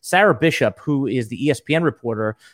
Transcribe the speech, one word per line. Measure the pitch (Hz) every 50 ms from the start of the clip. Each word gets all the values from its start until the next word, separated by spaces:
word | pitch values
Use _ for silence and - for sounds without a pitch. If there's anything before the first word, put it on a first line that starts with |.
Sarah | - - 175 190 214 196 135
Bishop, | 110 165 160 - - 131 107 - -
who | - 151 143 135 139
is | 107 131 127 113 104
the | 123 - 139
E | 151
S | 135 -
P | - - 151
N | 165 170
reporter, | 143 - _ - 113 113 107 110 107 110 _ _ -